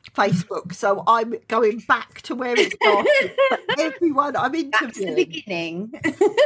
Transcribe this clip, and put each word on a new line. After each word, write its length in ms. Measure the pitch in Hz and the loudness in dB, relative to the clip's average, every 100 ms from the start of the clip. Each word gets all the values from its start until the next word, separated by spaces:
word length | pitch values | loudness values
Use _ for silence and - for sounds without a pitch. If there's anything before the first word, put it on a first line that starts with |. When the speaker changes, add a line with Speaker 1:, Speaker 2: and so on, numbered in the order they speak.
| - | -8
Speaker 1:
Facebook. 600 | - 202 180 - 180 - | -2 0 0 -2 -8 -8
So 300 | 180 202 196 180 | -2 0 0 2
I'm 300 | 226 226 226 - | 2 0 -8 -4
going 320 | 226 220 220 - | 2 2 0 0
back 340 | 247 - - | 0 -2 -14
to 120 | - | -8
where 200 | 262 254 240 | -6 0 2
it 140 | 381 | 2
started. 580 | - 440 - - 571 480 - 539 - | 2 2 4 4 2 2 0 0 0
Speaker 2:
<laughs> 220 | - 466 | -2 -2
Speaker 1:
Everyone 560 | 320 381 339 269 285 233 | -2 -2 0 2 0 0
I'm 160 | 254 320 277 | -2 -2 -2
Speaker 2:
That's 280 | 220 254 - | -2 -2 -4
the 80 | 190 | -2
Speaker 1:
interviewing. 80 | |
Speaker 2:
beginning. 760 | 370 339 311 220 170 165 170 220 277 | 0 0 -4 -8 -6 -6 -8 -10 -6
<laughs> 40 | - - 415 415 | -4 0 2 4